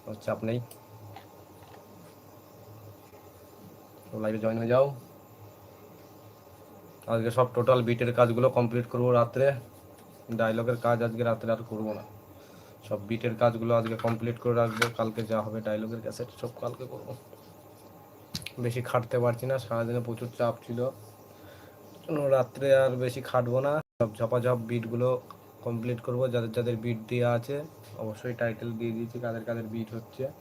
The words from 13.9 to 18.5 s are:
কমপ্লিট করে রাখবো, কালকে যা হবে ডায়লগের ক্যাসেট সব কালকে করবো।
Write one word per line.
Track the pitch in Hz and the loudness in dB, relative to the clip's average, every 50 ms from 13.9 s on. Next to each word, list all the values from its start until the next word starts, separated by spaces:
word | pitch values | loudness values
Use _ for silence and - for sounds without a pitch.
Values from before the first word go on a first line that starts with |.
| 113 113 - | -4 0 0
কমপ্লিট | 117 117 110 - 120 117 117 - | 0 0 0 -2 -4 -4 -2 0
করে | 120 120 117 | 2 4 4
রাখবো, | 117 113 107 107 117 117 120 - | 2 2 2 0 -2 -2 0 -2
কালকে | 113 110 110 113 113 107 | -2 -2 -2 -4 -4 -2
যা | 110 107 104 | -2 -2 -2
হবে | 110 107 110 107 107 | -2 -6 -4 -4 -2
ডায়লগের | 107 107 107 110 117 117 113 | -2 -2 -4 -4 -6 -6 -8
ক্যাসেট | 113 110 - 120 107 - - | -8 -6 -6 -10 -10 -8 -10
সব | - 120 120 - - | -10 -10 -8 -6 -8
কালকে | 120 127 - 131 127 127 | -8 -6 -8 -12 -12 -10
করবো। | 131 - - 127 120 - - - - - - - - - - - - - - - - - - - - - - - - - - | -12 -12 -12 -12 -14 -14 -20 -20 -20 -20 -20 -20 -20 -20 -20 -20 -20 -20 -20 -20 -20 -20 -20 -20 -20 -20 -12 -12 -12 -12 -10